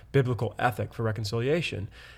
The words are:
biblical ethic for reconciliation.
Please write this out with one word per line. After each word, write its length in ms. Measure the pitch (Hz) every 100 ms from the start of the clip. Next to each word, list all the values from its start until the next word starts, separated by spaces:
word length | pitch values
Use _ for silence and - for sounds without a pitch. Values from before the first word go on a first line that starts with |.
| -
biblical 420 | 139 127 110 113 -
ethic 360 | 123 110 104
for 100 | -
reconciliation. 840 | 113 107 107 117 123 170 - 101 98 - -